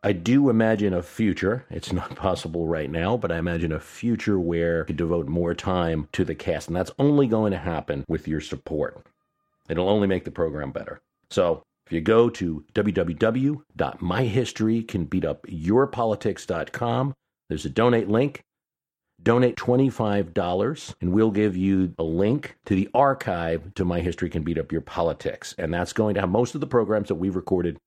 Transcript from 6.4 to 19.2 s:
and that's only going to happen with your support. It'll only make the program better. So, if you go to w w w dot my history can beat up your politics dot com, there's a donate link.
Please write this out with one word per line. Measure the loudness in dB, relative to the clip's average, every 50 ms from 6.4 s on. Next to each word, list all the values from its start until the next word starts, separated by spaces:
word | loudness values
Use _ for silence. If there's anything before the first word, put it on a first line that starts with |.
| -4 -4 -4 -4 -4 -4
and | -2
that's | -2 -2 -4 -2 0
only | 2 4 4 4 4
going | 4 2 2 2 0 0
to | -2
happen | -4 -4 -4 -4 -4 -4 -6 -6 -4 -4
with | -4 -4 -2 -4
your | -4 -4
support. | -4 -6 -10 -10 -10 -6 -4 -4 -4 -4 -6 -12 -20 _ _ _ _ _ _ _ _ _ _ _ _ _
It'll | -2 0 2 2
only | 4 4 4 2
make | 2 0 -2
the | -6
program | -4 -2 -2 -2 -2 -4 -8 -6 -8
better. | -8 -10 -10 -14 -16 _ _ _ _ _ _
So, | 0 2 2 2 2 -2 _ _ _ _ _
if | _ -4
you | -2
go | 2 4 6 6 6 6
to | 4 -2 -4 -4 -4 -4 -8 _ _
w | 0 0 0 2
w | 0 0 -2 0 0
w | 0 2 2 2 0 0 -2 -2 -8 _ _ -4
dot | -4 -4 -4 -6
my | -6 -4 -2 0 0
history | 0 0 0 -2 -2 -2 -2 0 2 2 0 -2
can | -4 -4 -4 -4
beat | -2 -2 -2 0
up | -2 -4 -6 _ -12
your | -10 -6 0 2 4 4 4 2
politics | 0 -2 0 0 0 0 -2 -4 -4 -4 -6
dot | -6 -4 -4 -4 -6 -6
com, | -4 -2 -2 0 0 -2 -2 -4 _ _ _ _ _ _ _
there's | -8 -6 -6
a | -4
donate | 0 2 4 4 4 4 2 2
link. | 2 2 2 2 -2 -8 _ _ _ _ _ _ _ _ _ _ _ _ _ _ _ _